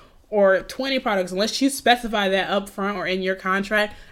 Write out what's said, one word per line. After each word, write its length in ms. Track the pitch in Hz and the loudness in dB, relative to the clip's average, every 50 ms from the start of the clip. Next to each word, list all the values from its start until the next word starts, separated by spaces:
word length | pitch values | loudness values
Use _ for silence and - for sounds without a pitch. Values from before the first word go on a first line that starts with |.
| - - _ - _ - | -20 -20 _ -20 _ -2
or 320 | 208 208 196 190 190 175 185 | 2 4 6 6 4 2 0
twenty 340 | - - - 262 269 269 | -6 -8 -6 -4 -2 -2
products, 340 | 254 262 240 208 190 185 180 | -2 0 0 0 0 -2 -2
unless 300 | 185 190 214 226 - - | -2 -2 -2 -2 0 2
you 80 | 269 269 | 0 0
specify 580 | - - - 233 240 240 247 214 220 208 196 | 0 2 2 2 2 2 0 -4 -2 0 0
that 220 | 190 190 190 175 160 | 2 2 0 0 0
up 180 | 190 202 202 | -2 -2 -4
front 300 | - - 208 196 202 202 | -4 -6 -4 -4 -4 -4
or 80 | 180 156 | -4 -4
in 160 | 175 185 190 | -4 -2 -2
your 140 | 185 185 190 | -2 -2 -4
contract, 580 | 190 - 190 190 202 202 - 214 208 208 208 - - - - | -2 -2 -2 0 0 0 0 0 0 0 -2 -4 -12 -20 -16